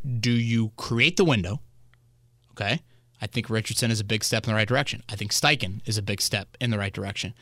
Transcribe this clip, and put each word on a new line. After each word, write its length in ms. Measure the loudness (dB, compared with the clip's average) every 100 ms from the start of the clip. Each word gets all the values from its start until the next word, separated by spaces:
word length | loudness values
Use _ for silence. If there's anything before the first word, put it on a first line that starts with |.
| -4 0
do 120 | 2
you 400 | 2 4 2 0 -4
create 400 | -4 2 2 4
the 80 |
window? 360 | 4 4 0 -6 -10 -20 -20 _ _ _ _ _ _
Okay. 300 | -6 -2 -2 -4 _ _ -10
I 40 | -6
think 220 | -4 -2
Richardson 420 | 0 -2 0 0
is 100 | 2
a 40 |
big 200 | 0 0
step 200 | 0 0
in 60 | 0
the 40 | 2
right 120 | 2
direction. 340 | 2 0 -4 -8
I 80 | -8
think 140 | -4
Steichen 500 | 2 2 2 0 -6 -4
is 80 | -2
a 60 |
big 180 | -2 -2
step 360 | 0 -2 -6 -4
in 100 | -2
the 80 | 0
right 140 | -2
direction. 400 | -4 -6 -6 -8 -10